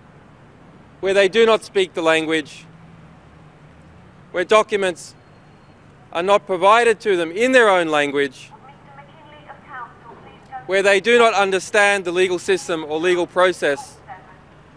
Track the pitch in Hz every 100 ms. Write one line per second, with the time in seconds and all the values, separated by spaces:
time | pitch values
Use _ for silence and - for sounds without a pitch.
0 | - - - - - - - - - -
1 | 190 196 196 220 226 214 - 202 180 190
2 | 165 160 156 160 143 - - - - -
3 | - - - - - - - - - -
4 | - - - 170 180 214 208 208 190 160
5 | - - _ - - - _ - - -
6 | - 165 185 208 - 185 190 226 233 220
7 | 220 180 165 175 247 262 220 185 165 151
8 | 143 143 139 - - - - - - -
9 | - - - - - - - 262 240 -
10 | - 208 - - - - - 190 196 196
11 | 220 240 226 196 196 190 - 214 202 202
12 | 175 175 185 175 - 180 - 165 151 156
13 | 180 180 170 180 185 175 160 139 - -
14 | - - - - - - -